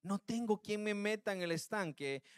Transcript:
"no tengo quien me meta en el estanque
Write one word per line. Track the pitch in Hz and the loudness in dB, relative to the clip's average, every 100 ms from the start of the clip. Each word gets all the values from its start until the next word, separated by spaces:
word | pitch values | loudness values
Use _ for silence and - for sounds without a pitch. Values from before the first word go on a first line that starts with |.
"no | 180 196 | -4 -4
tengo | - 233 233 208 | -2 -2 2 0
quien | - 208 | 2 0
me | 208 | 0
meta | 202 208 214 208 | 0 0 0 0
en | 196 | 0
el | 175 | 0
estanque | 165 - 214 175 147 143 135 - | 0 0 -2 -2 -2 -4 -4 -6